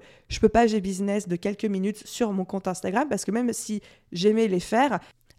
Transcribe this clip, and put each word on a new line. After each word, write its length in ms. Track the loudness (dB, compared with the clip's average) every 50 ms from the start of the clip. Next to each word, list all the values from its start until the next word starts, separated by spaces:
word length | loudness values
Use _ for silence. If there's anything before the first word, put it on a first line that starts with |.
| -6 -12 -20 _ _ -10
Je 100 | -4 4
peux 100 | 4 6
pas, 200 | 6 6 4 6
j'ai 120 | 4 2
business » 460 | -2 -2 -4 -2 -2 -2 -2 -2 -2 -2
de 60 | -4
quelques 300 | -2 -2 -4 -4 -2 -4
minutes 420 | -2 -2 -2 -2 -2 -4 -6 -12
sur 260 | -12 -4 -2 -2 -2 0
mon 120 | -2 -4
compte 240 | -4 -6 -6 -4 -6
Instagram, 400 | -6 -4 -4 -2 -2 -2 -2 0
parce 160 | -2 -4 -4
que 80 | -2 -2
même 200 | -2 -2 -2 -4
si 300 | -4 -6 -6 -8 -8 -8 -12 -20 _ _ -12 -6
j'aimais 340 | 2 2 4 4 4 2
les 140 | 2 2 -2
faire, 400 | -2 0 2 2 2 2 2 -2 -6 -10 _ _ _ _ _